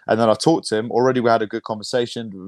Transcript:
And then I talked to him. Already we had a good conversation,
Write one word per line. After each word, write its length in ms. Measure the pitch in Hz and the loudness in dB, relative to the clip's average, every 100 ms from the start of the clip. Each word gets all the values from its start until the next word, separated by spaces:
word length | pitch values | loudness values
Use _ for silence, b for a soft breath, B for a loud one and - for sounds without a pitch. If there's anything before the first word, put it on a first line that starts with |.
| B | B
And 140 | 110 | 2
then 100 | 117 | 4
I 60 | 107 | 4
talked 320 | 156 165 - | 4 2 0
to 100 | 107 | -4
him. 140 | 117 | -2
Already 280 | 117 127 123 | 0 2 2
we 120 | 117 | 2
had 100 | 113 | 2
a 60 | 107 | 0
good 160 | 113 | -6
conversation, 680 | - 107 104 127 120 120 113 95 | -6 -8 -4 -4 -2 -6 -10 -12